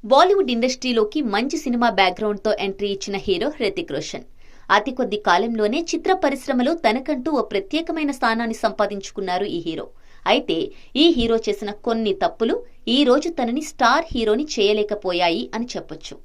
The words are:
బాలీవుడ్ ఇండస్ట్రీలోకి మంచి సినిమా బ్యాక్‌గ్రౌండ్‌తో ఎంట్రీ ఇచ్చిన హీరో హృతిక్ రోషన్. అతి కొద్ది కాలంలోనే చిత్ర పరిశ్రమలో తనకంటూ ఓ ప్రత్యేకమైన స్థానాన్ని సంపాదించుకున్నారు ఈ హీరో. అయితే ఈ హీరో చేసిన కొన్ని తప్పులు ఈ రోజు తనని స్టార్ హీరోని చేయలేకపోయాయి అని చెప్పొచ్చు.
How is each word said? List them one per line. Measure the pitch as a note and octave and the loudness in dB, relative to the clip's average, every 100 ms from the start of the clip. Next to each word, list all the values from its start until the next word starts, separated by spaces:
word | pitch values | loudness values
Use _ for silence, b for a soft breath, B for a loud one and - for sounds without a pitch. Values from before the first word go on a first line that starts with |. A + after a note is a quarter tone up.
| G#3 | 6
బాలీవుడ్ | C4+ F4+ G4 C#4 | 6 6 4 2
ఇండస్ట్రీలోకి | A#3 B3+ B3+ B3+ A#3 G#3+ D#4 B3 | 2 0 -2 0 2 2 0 0
మంచి | G3+ B3 D#4+ | 0 0 -4
సినిమా | C4+ A#3+ A#3 | -2 2 2
బ్యాక్‌గ్రౌండ్‌తో | F#3+ F#3 F#3 G#3+ G#3 A3 G#3 | 4 2 2 -4 -2 -2 -2
ఎంట్రీ | G3 G3 G3+ | -4 -4 -4
ఇచ్చిన | G3 - G3 | -4 -6 -6
హీరో | F#3+ F3 G#3+ | -2 0 -2
హృతిక్ | - G#3+ F#3 E3 | -2 -4 -4 -6
రోషన్. | C#3+ D3+ - - - b b b | -6 -8 -12 -14 -20 b b b
అతి | F#3 - | 2 2
కొద్ది | B3+ A#3 G#3 | -4 -4 -2
కాలంలోనే | G#3 F3+ A#3 A3+ G#3 C4+ | 2 2 2 0 0 0
చిత్ర | E4 E4 - | -2 -4 0
పరిశ్రమలో | F#4 D4+ C#4 - B3+ B3 | 2 2 -2 -2 0 0
తనకంటూ | E4 A3+ A3+ C4 D4+ B3+ | 2 0 0 -2 -4 -2
ఓ | D4 | -2
ప్రత్యేకమైన | G#3+ - G3 D4+ E4 E4 D4+ | -2 -4 -2 -4 -4 -4 -2
స్థానాన్ని | C4+ A#3+ A3+ A#3 A3 | 0 0 0 -2 -2
సంపాదించుకున్నారు | A3 F#3+ G#3 G3+ G3 - F#3+ F3+ G#3 | -2 0 -2 -2 -10 -8 -4 -2 -2
ఈ | E3+ | -4
హీరో. | E3 D#3+ - - b b F3 | -6 -8 -10 -16 b b 2
అయితే | A#3 - E3 - B B - | 2 2 -2 -2 B B 2
ఈ | E4 | 4
హీరో | B3+ A#3 A3+ | 4 2 2
చేసిన | A3 G3+ G#3+ G#3 | 0 -4 -6 -6
కొన్ని | - A3+ G#3+ | -4 -2 0
తప్పులు | F#3+ F3 - A3+ A4 b b - | 0 -2 0 -2 -2 b b -2
ఈ | B3 | 2
రోజు | C#4 C4 E4+ | 4 4 2
తనని | E4 A#3 B3 | -4 -2 -2
స్టార్ | D4+ - A#3 C4+ E4+ | -6 2 4 4 0
హీరోని | B3 A3 A3 D4+ | -2 0 0 0
చేయలేకపోయాయి | - G3+ G#3 G#3 G#3 F#3 F3 F3 E3+ B3 | 0 2 2 0 -2 -2 0 2 0 -4
అని | A3 A#3+ | -6 -6
చెప్పొచ్చు. | - - D#3 - - | -8 -10 -14 -14 -18